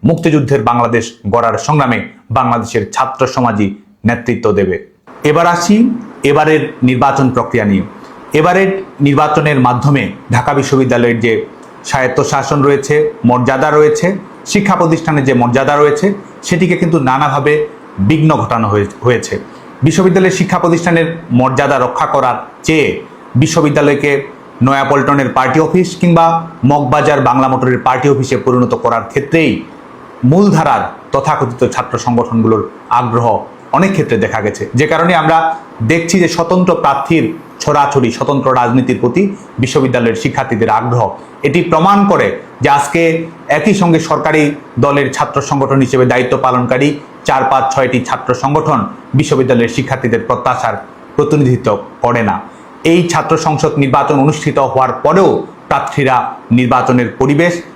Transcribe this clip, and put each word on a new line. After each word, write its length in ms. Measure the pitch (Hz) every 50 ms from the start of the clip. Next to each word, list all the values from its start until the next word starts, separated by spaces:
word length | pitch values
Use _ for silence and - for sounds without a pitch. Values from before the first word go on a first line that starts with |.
| -
মুক্তিযুদ্ধের 580 | 107 165 160 - 165 156 151 131 127 139 135
বাংলাদেশ 420 | 113 120 120 120 117 117 117 117 117 - - - - 101
গড়ার 280 | 110 120 113 113 107 104
সংগ্রামে 400 | - - 151 151 135 120 120 104 90 - - - _ _
বাংলাদেশের 540 | 113 131 127 123 117 117 107 - - 113 101 101
ছাত্র 300 | - - 135 131 - - 135
সমাজই 420 | 120 - 135 123 120 110 101 104 98 98 - - _ _ _ -
নেতৃত্ব 420 | 107 101 95 - - 117 - - 107
দেবে। 240 | 98 95 98 92 90 80 - - _ _ _ - - - - 147
এবার 160 | 151 165 170
আসি 300 | 175 170 175 - - 208 220 240 262 - - - - - -
এবারের 400 | - 143 143 151 151 156 156 151 135 - - -
নির্বাচন 440 | 127 123 127 120 135 139 131 139 135 127
প্রক্রিয়া 360 | 127 123 113 - - 120 107 101
নিয়ে। 140 | 98 95 92 - - - - - - - - -
এবারের 360 | - 151 156 180 180 190 190 190 190 - - - - -
নির্বাচনের 580 | 143 143 143 147 151 151 - 165 147 151 147 135
মাধ্যমে 420 | 127 123 123 123 113 143 143 135 107 98 98 - - -
ঢাকা 200 | - 117 - - 143
বিশ্ববিদ্যালয়ের 640 | 139 131 - 143 131 131 123 123 120 120 120 117 117
যে 120 | 117 117 110 101 87 - - - - - - - -
স্বায়ত্তশাসন 760 | - - 139 131 127 - - 139 139 143 139 135 - 151 143
রয়েছে, 320 | 135 143 143 139 135 - 147 151 151 151 - - -
মর্যাদা 440 | 120 123 123 123 131 131 131 143 151
রয়েছে, 360 | 147 151 151 151 151 - - 180 202 196 - - - - -
শিক্ষা 300 | - - 208 202 196 190
প্রতিষ্ঠানের 480 | 170 175 160 160 160 - - 156 147 131
যে 100 | 131 131
মর্যাদা 400 | 123 120 123 120 135 135 139 147
রয়েছে, 300 | 147 147 147 143 147 - 202 196 - - - - -
সেটিকে 340 | - - 185 160 185 170 180
কিন্তু 220 | 170 185 165 160 165 131 127
নানাভাবে 440 | 127 135 151 147 139 143 131 147 151 151 151 - - - - - - -
বিঘ্ন 320 | 95 104 156 156 151 156 151
ঘটানো 300 | 120 107 - 123 113 113 104
হয়ে-, 300 | 101 104 101 98 - -
হয়েছে। 320 | - 123 123 110 - - - 98 - - - - - - - -
বিশ্ববিদ্যালয়ের 540 | - 160 156 - 185 185 180 196 185 185 - -
শিক্ষা 200 | 147 - 185 175
প্রতিষ্ঠানের 480 | 180 170 170 170 - 180 170 165 165 160 - - - -
মর্যাদা 440 | 120 120 127 131 131 123 143 139 143 131
রক্ষা 280 | 127 123 - - 156
করার 300 | 143 - 143 131 127 123 - - - - -
চেয়ে 260 | - - 160 156 139 101 90 - - - - - - - -
বিশ্ববিদ্যালয়কে 760 | 123 147 156 - 170 147 151 139 151 143 143 147 143 - 147 143 139 139 - - - - - - -
নয়াপল্টনের 680 | 117 131 139 135 135 135 143 139 135 139 143 139 135 123 -
পার্টি 220 | 131 131 131 - 160
অফিস 280 | 156 151 160 185 180 185 - -
কিংবা 260 | - 175 165 165 165 165 165 165 - - - - -
মগবাজার 560 | 127 143 147 143 123 143 147 139 147 147 139 131 127
বাংলা 200 | 123 131 131 131
মোটরের 300 | 131 - 131 127 127 117 -
পার্টি 200 | - 127 131 135 143
অফিসে 280 | 139 139 127 - 135
পরিণত 360 | 110 - 131 123 127 123 117 127
করার 300 | 117 - 117 117 113 - -
ক্ষেত্রেই 420 | - 143 - - 160 165 160 131 104 - - - - - - - - - - - - - -
মূলধারার 580 | 123 151 185 202 208 156 156 156 147 123 107 101 - - - - -
তথাকথিত 500 | - 139 139 151 151 151 143 117 120 - 127 113 -
ছাত্র 200 | - 123 - - 113
সংগঠনগুলোর 640 | - 127 120 117 117 - 117 113 110 113 113 104 98 - - - - -
আগ্রহ 360 | 117 120 127 117 113 117 117 117 107 92 - - - - - -
অনেক 180 | - - 185 196
ক্ষেত্রে 240 | 185 - - - 127 107 104
দেখা 160 | 107 - 110
গেছে। 220 | 104 104 101 - - - -
যে 120 | 120 147
কারণে 260 | 151 165 156 170 175 180
আমরা 240 | 165 156 156 165 165 160 165 165 - - - - - 110 110
দেখছি 280 | 160 170 165 165 - 190
যে 100 | 175 156
স্বতন্ত্র 440 | - - 170 165 185 185 180 180 170
প্রার্থীর 500 | - - 147 135 - - - 170 160 123 107 - - - - - -
ছড়াছড়ি, 480 | - 151 147 147 143 135 - 139 123 117
স্বতন্ত্র 380 | 110 - 135 156 143 135 123 131 127 127
রাজনীতির 400 | 120 117 120 131 120 - 127 -
প্রতি 220 | 117 120 120 - 113 95 - - - - - -
বিশ্ববিদ্যালয়ের 600 | 139 - - 151 131 131 123 123 117 117 113 -
শিক্ষার্থীদের 480 | - - - - 131 131 120 101 113 113
আগ্রহ, 320 | 107 110 117 123 120 120 110 92 - - - - - -
এটি 180 | - 131 120 175
প্রমাণ 360 | 160 170 165 156 170 190 202 202 196 196
করে 160 | 185 139 120 98 95 - - - - -
যে 80 | 120 147
আজকে 320 | 143 143 - - - 170 165 165 165 165 165 - - - - -
একই 260 | 139 151 - 220 196
সঙ্গে 240 | 196 185 170 165 160
সরকারি 420 | 160 - 156 139 147 156 151 156 151 143 143 - - - - 123
দলের 300 | 120 143 139 143 139 127
ছাত্র 260 | 131 - 151 - - 143
সংগঠন 360 | 135 - 151 139 135 - 135 139
হিসেবে 240 | 131 127 - 127 127
দায়িত্ব 280 | 123 127 127 127 127 135 123 120
পালনকারী 440 | 127 123 123 123 117 127 127 139 147 143 143 - - - - -
চার, 180 | - 135 135 131 -
পাঁচ, 140 | 139 131 131 -
ছয়টি 280 | - 139 131 123 131 123 - -
ছাত্র 220 | 135 123 - - 123
সংগঠন 440 | - - 139 147 156 151 156 147 - 202 - - - - - -
বিশ্ববিদ্যালয়ের 600 | 127 - - 151 131 131 123 127 117 117 113 -
শিক্ষার্থীদের 460 | - 127 - 135 127 - 120 117 113 -
প্রত্যাশার 480 | - 123 123 - 135 123 - - 117 104 98 - - - - - - -
প্রতিনিধিত্ব 520 | - 147 147 151 147 139 123 127 117 - 113 104 101 - - - -
করে 200 | - 120 120 120
না। 140 | 113 101 - 101 - - - - - - - - -
এই 160 | 165 170 180 170 170
ছাত্র 260 | 170 165 151 - 165
সংসদ 360 | 156 - 165 151 147 - 151 151 143
নির্বাচন 380 | 139 135 127 143 139 - 156 139 135
অনুষ্ঠিত 340 | 147 151 - - 151 131 143
হওয়ার 340 | 139 127 123 135 131 123 - - -
পরেও 260 | 143 165 190 190 151 110 98 - - - - - -
প্রার্থীরা 480 | 151 139 - - - - 139 131 127 120 - - - - - -
নির্বাচনের 580 | 117 123 127 120 131 127 123 - 127 123 120 110 - -
পরিবেশ 340 | 131 135 147 143 170 175 170 170 - - -